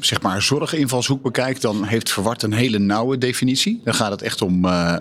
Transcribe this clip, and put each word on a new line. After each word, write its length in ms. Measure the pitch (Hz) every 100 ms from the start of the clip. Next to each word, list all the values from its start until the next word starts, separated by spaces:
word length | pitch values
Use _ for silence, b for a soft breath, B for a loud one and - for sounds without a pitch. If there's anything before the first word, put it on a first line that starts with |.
zeg 220 | - 110
maar, 200 | 101 98
zorginvalshoek 800 | - 143 151 160 135 127 120 135
bekijkt, 400 | 131 117 127 131
dan 220 | 117 104
heeft 280 | 98 113 -
verward 300 | - 95 98
een 100 | 110
hele 260 | 107 127 107
nauwe 400 | 101 107 123 135
definitie. 600 | 123 123 127 135 202 233
Dan 100 | 117
gaat 160 | 104 107
het 120 | 101
echt 200 | 107 -
om, 220 | 98 90
eh, 320 | 90 87 85 85